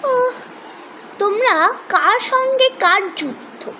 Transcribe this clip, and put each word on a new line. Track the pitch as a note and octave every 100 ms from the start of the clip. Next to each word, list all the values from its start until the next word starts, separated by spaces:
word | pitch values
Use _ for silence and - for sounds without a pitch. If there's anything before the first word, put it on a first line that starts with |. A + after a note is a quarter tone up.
ও, | C#5+ B4+ B4+ - - - - - - - - -
তোমরা | G4+ G#4 B4+ E4 E4+ C5 -
কার | F#4 D4+ A4+
সঙ্গে | - C5 C5 C5+ C5 -
কার | - F#4+ G4
যুদ্ধ? | - D4 - - - -